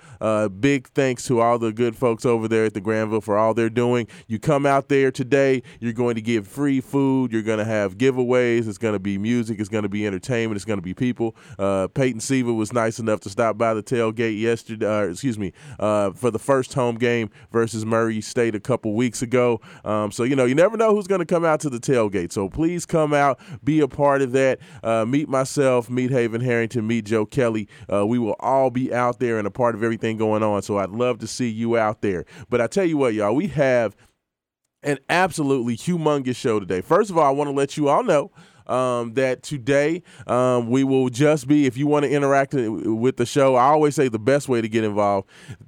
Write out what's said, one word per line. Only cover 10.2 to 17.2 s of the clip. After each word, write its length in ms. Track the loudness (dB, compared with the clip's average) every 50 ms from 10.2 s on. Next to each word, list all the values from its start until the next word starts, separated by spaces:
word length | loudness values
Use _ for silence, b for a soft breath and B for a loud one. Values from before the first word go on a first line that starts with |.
| -4 -4 -2 -2 -2 -2 -4
it's 100 | -6 -6
gonna 160 | -6 -6 -4
be 100 | -6 -6
people. 420 | -4 -2 -2 -2 0 -2 -4 -4 B B B B -6 -4
Uh, 300 | -2 0 0 0 -2 -2
Peyton 320 | -2 -2 -2 -2 -2 -4
Siva 320 | -4 -2 -2 0 0 0
was 220 | 0 -2 -2 -2 -2
nice 240 | -2 -2 -2 -2 -4
enough 220 | -2 -2 -2 -2
to 100 | -4 -6
stop 260 | -4 -2 0 0 0
by 160 | 0 0 0
the 100 | 0 -2
tailgate 560 | -4 -2 -2 -2 -2 -2 -2 -2 -2 -2 -2 -2
yesterday, 460 | -2 -2 -2 -2 -6 -10 -8 -4 -2
uh, 200 | -2 0 0 -2
excuse 340 | -2 -4 -4 -4 -4 -4 -4
me, 160 | -6 -8 B B B -18 -8 -4
uh, 320 | 0 0 2 2 0 0
for 200 | -2 -2 -2 -2
the 80 | -2 -2
first 360 | 0 0 0 0 0 -2 -2
home 220 | -2 -2 -2 0
game 340 | 0 0 0 0 0